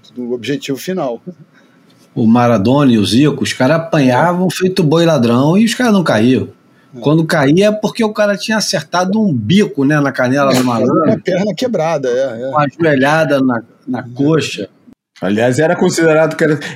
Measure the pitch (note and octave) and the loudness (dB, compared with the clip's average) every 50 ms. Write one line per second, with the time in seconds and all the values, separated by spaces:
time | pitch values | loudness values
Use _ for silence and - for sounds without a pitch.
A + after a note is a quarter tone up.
0 | - - A2 B2 B2 A#2 B2 A#2+ G#2+ B2+ C#3+ C#3 - - C3+ B2 - F3+ F#3+ F3+ | -16 -18 -14 -10 -8 -6 -6 -6 -4 -6 -6 -6 -6 -6 -8 -8 -6 -8 -6 -6
1 | D3 B2+ A#2 - - F#3 F3 - - _ _ _ _ _ _ _ _ _ _ _ | -4 -6 -8 -10 -12 -16 -18 -20 -20 _ _ _ _ _ _ _ _ _ _ _
2 | _ _ - C3 A#2 A2 A#2 A#2+ A#2+ A#2+ A#2 G#2 F#2+ A#2+ C3 D3 C#3+ C3 A#2 G#2+ | _ _ -4 0 2 4 4 4 4 4 2 2 2 2 2 4 4 4 4 2
3 | G2 F#2+ G#2 B2+ D3+ C#3+ - - G#2+ - - - B2+ C3+ D#3+ D#3+ D#3 - - D#3 | 2 2 2 2 2 2 2 -2 -4 -4 -2 0 0 0 0 0 -2 -2 0 2
4 | C3 B2+ B2 B2+ D#3 F3 F3 F3+ F#3 F3+ - - F#3 F#3+ F#3 - E3+ C#3 D#3 E3+ | 2 2 2 2 2 0 0 0 -2 -2 -2 0 -2 -2 0 0 0 2 2 2
5 | E3+ E3 D#3+ C3 A#2 A#2 A#2 B2 C#3+ D#3 F3 G#3 A#3 A3 - - B3+ A#3+ G3+ G3 | 2 2 2 2 2 2 2 2 2 2 2 2 2 2 0 0 0 2 2 2
6 | D#3 - A#2+ G#2+ A2+ B2+ C3 G#2+ G2 - - _ _ _ _ _ _ _ - A#2+ | 2 2 0 2 2 2 2 0 -2 -6 -12 _ _ _ _ _ _ _ -12 -4
7 | A#2+ C#3+ D#3+ E3 D#3+ D#3 F3 D#3 C3+ C#3 D#3 F#3 G3+ G#3+ G#3+ G#3+ - - - - | -2 0 0 0 0 0 0 0 2 2 2 4 2 2 0 0 -4 -4 -2 -2
8 | A3+ G#3+ G#3 G#3+ G#3 G3+ G3+ G3 - A3 A3 G#3+ G3 - - D#3+ D3+ - - F3+ | -4 -2 0 0 0 0 0 -4 -4 -4 -4 -2 -2 -2 -4 -6 -6 -4 -2 -2
9 | F#3 F#3 G3+ A3 G#3+ G3 C#3 A#2 G2+ A2 F3+ G#3 G#3+ G#3 - C#3 C3+ C#3+ D#3 D3 | -2 0 0 0 0 0 0 -2 0 2 2 2 2 2 0 -2 0 2 2 2
10 | C#3+ C3+ C3 - B2+ B2 C3 C#3+ C#3 C3+ B2+ B2+ B2+ B2+ A#2+ A2+ - C#3 D3+ D#3+ | 0 0 -2 -2 -2 0 0 2 2 2 2 0 0 0 0 0 0 0 0 0
11 | D#3 - - - - F3+ E3+ F3 G3+ G#3+ E3 - B3+ B3+ A3 E3 D#3 E3 E3 C#3+ | 2 0 0 -2 -2 -4 -2 -2 -2 -4 -4 -4 -4 -4 -2 -2 -2 -2 -2 -2
12 | C3 B2 A#2+ B2+ C3+ C3 A2+ A2+ B2+ C3+ C#3+ D3+ D3 C3+ - - E3 D#3 C#3+ C3 | -2 -2 -2 -2 -2 -4 -6 -8 -8 -4 -2 -2 -2 -2 -2 -2 0 0 2 2
13 | C3+ C#3+ D#3 D#3+ D#3+ C#3+ C#3+ C3+ C3+ B2+ A#2+ A2+ - - _ _ - - B2+ A2+ | 2 2 2 2 0 0 0 0 0 0 -2 -2 -6 -12 _ _ -10 -8 -8 -8
14 | A#2+ A#2 B2 B2+ C#3 D3+ E3 D3 - - - - G2 - _ _ _ - - _ | -8 -10 -6 -2 0 0 0 0 -2 -4 -8 -10 -12 -12 _ _ _ -20 -20 _
15 | _ _ _ - F#2 F#2 G#2 G#2+ A#2 B2+ A#2+ A#2 D#3 E3 F3+ - F#3+ F#3 F3+ E3+ | _ _ _ -8 -4 -2 0 0 0 0 2 2 2 0 2 0 0 0 0 2
16 | E3 D#3+ D3+ D#3 D#3+ D#3 D#3 - E3 D3+ D#3 C#3+ - - - | 2 2 4 4 2 0 0 0 0 0 0 -2 -4 -10 -8